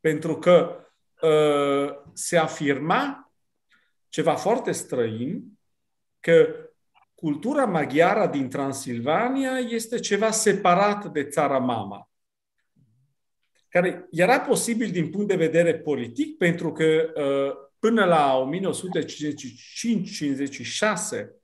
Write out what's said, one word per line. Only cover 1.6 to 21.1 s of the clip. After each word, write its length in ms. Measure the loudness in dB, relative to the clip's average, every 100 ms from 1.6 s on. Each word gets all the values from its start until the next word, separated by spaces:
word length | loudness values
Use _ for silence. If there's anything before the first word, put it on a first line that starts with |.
| 2 0 -2 -6 -18
se 240 | -12 -2 0
afirma 960 | 0 -2 -2 0 2 0 0 -8 -16 _ _ _ _ _ _ _ _
ceva 260 | -2 0
foarte 380 | 0 0 -2 -2
străin, 720 | -6 -6 -4 -2 -4 -6 -8 -12 _ _ _ _ _ _ _
că 260 | 4 6 6 2 -16 _ _ _ _
cultura 500 | _ -6 -4 -2 0
maghiară 680 | 0 0 0 4 4 4 0
din 180 | -2 -4
Transilvania 1080 | -4 -4 -6 -6 -6 -2 0 0 -2 -2 -4
este 400 | -4 -6 -6 -6
ceva 320 | -2 0 0
separat 840 | 2 2 2 4 4 4 0 -6
de 120 | -6
țara 340 | -4 0 0 0
mama. 520 | 0 -2 -6 -12 -18 _ _ _ _ _ _ _ _ _ _ _ _ _ _ _ _
Care 380 | 0 0 -2 -10
era 300 | 0 4 4
posibil 500 | 2 0 0 -2 -2
din 200 | -2 -4
punct 180 | -4 -2
de 80 | 0
vedere 380 | 2 4 4
politic, 640 | 2 -2 -4 -4 -4 -6 0
pentru 360 | 0 0 -4
că, 400 | 0 2 2 0
uh, 540 | -2 -2 0 -2 -6 -16 _
până 260 | 2 4
la 320 | 4 4 4 2
o 80 | 0
mie 140 | -2
nouă 140 | -4
sute 240 | -4 -4 -4
cincizeci 420 | -6 -6 -8 -8
și 340 | -12 -16 -18
cinci 360 | -8 -2 -2 -2
cincizeci 440 | -6 -4 -2 -4
și 100 | -8
șase 720 | -10 -2 -2 -2 -4